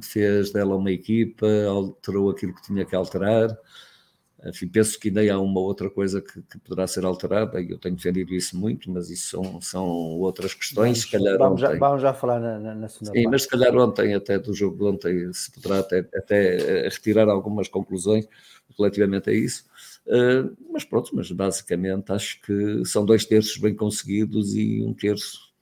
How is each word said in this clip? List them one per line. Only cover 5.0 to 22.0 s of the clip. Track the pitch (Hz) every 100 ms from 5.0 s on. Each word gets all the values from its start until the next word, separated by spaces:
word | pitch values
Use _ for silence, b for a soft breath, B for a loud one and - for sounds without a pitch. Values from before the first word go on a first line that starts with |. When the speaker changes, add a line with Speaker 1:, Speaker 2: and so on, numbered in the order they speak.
| 107
Speaker 1:
ainda | 98 107
há | 98
uma | 98 95
outra | 95 98 98
coisa | - 98 98
que, | - -
que | - -
poderá | - 92 92
ser | -
alterada, | 92 90 - 98 110 92
e | 87
eu | 87
tenho | 90 90
defendido | 90 90 87
isso | 92 87 90
muito, | 104 120 -
mas | 90 87
isso | 87 -
são, | 90 95 87
são | - 92 92
outras | 85 82 82 92 90 92
questões, | - - - 117
Speaker 2:
Vamos, | 117
Speaker 1:
se | -
calhar | 107 98 95
Speaker 2:
vamos | 131 95
já, | 135
Speaker 1:
ontem. | 151
Speaker 2:
vamos | 139 139
já | 135
falar | 127 123 120
na, | 117 107
na, | 110 110
na | 107
segunda | - 104
Speaker 1:
Sim, | 104
Speaker 2:
parte. | 113
Speaker 1:
mas | 135
se | -
calhar | 123 123 120
ontem, | 120 - 107 101
até | - 98
do | 104
jogo | 98 101 92
de |
ontem, | 101 95 87 90 87
se | 90 -
poderá | - - 98
até, | 95 90 90 95
até, | - 101 95 90 71 92 -
eh, |
retirar | - - 107 107
algumas | 98 104 104 92
conclusões | 98 95 95 90 107 107 b b b _ -
relativamente | 101 101 101 98 107
a |
isso. | 107 131 - - B B B -
Eh, | 120 123 131 135 - 330
mas | 330 -
pronto, | 113 - -
mas | 90
basicamente | 90 95 - - 87 95 95